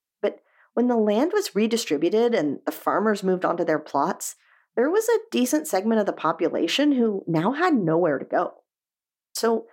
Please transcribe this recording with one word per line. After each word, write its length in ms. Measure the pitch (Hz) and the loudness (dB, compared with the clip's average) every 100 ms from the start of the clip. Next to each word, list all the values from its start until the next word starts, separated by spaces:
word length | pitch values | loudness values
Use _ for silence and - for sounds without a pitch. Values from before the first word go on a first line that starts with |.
| _ - | _ -6
But 160 | 208 - _ _ _ | -4 -4 _ _ _
when 140 | - 247 | -2 0
the 100 | 233 | 2
land 340 | 214 208 330 | 2 2 2
was 240 | 415 370 196 | 0 -2 0
redistributed 800 | 220 226 - 143 165 214 240 | 0 0 -2 0 0 2 2
and 260 | 220 151 - - | 2 0 -4 -6
the 60 | |
farmers 500 | - - 151 214 202 | -6 -2 0 0 0
moved 240 | 185 185 170 | 0 0 0
onto 200 | 170 170 | -2 0
their 120 | 151 | -2
plots, 580 | 156 143 160 - - - _ _ _ - | -2 -2 -2 -4 -10 -14 _ _ _ -2
there 140 | 277 | 0
was 180 | 415 453 | 2 2
a 120 | 453 - | 0 0
decent 360 | 233 247 302 302 | -2 0 0 -2
segment 320 | 190 220 220 | -2 0 0
of 60 | 196 | 0
the 80 | |
population 800 | - 156 165 160 - 170 - 294 | -2 -2 0 -2 0 -2 0 2
who 300 | 262 226 196 - | 2 0 0 -2
now 240 | 160 185 | 0 0
had 240 | 285 359 269 | 0 0 2
nowhere 420 | 165 160 175 139 | 2 2 2 -2
to 80 | - | -2
go. 300 | 151 175 - _ _ _ _ _ _ _ | -2 -2 -8 _ _ _ _ _ _ _
So 340 | - 226 226 - | -2 0 0 -4